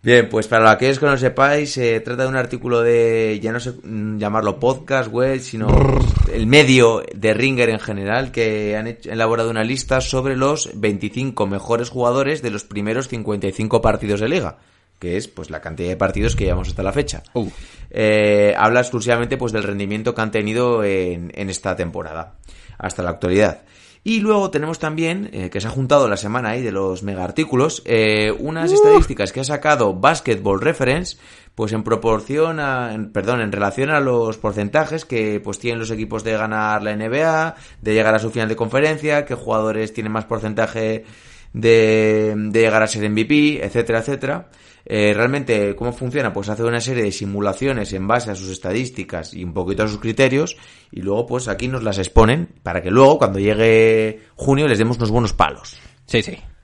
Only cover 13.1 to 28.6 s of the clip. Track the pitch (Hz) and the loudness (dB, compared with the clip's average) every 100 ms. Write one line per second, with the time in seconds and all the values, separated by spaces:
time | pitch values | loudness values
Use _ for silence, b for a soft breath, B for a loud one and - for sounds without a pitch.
13.1 | 120 104 104 95 - 107 98 113 104 107 | -8 -6 -4 -4 -4 -2 0 2 0 -2
14.1 | 101 110 175 95 - b b b _ 90 | -2 0 -2 -4 -10 b b b _ -6
15.1 | 90 110 - 76 78 80 80 87 92 95 | -6 -6 -14 -14 -12 -12 -8 -6 -2 -2
16.1 | - 78 73 95 87 - - 98 113 147 | 0 -2 0 0 -2 -4 -4 -4 -2 -4
17.1 | 82 - 123 98 B B B B - 107 | -6 -8 -6 -6 B B B B -2 2
18.1 | 107 104 104 104 - 110 120 120 123 117 | 4 4 4 4 4 4 4 0 -2 0
19.1 | 120 120 131 123 107 104 101 98 107 110 | 0 0 -4 -4 -4 -4 -4 -4 -4 -4
20.1 | - 110 107 104 110 123 117 104 95 90 | -4 -2 -2 -2 0 0 2 0 0 -2
21.1 | 87 87 - 98 90 98 90 85 87 80 | -4 -8 -10 -8 -6 -6 -4 -4 -6 -10
22.1 | 80 82 - B B B B 95 - 87 | -12 -12 -16 B B B B -10 -6 -6
23.1 | 85 90 95 104 - _ b b b - | -2 0 2 2 0 _ b b b -4
24.1 | 220 208 214 190 147 151 165 156 156 165 | -2 2 2 0 -2 -4 -6 -6 -4 -4
25.1 | 180 208 - 92 101 95 113 131 147 127 | -4 -8 -8 -8 -6 -6 -4 2 4 4
26.1 | 101 104 117 113 117 120 98 95 92 101 | 0 -2 -4 -4 -4 -4 -2 -4 -4 -6
27.1 | 95 90 - 156 127 151 - - 113 110 | -6 -6 -4 0 2 0 -2 0 2 2
28.1 | 107 107 - 143 160 | 2 0 -2 -6 -4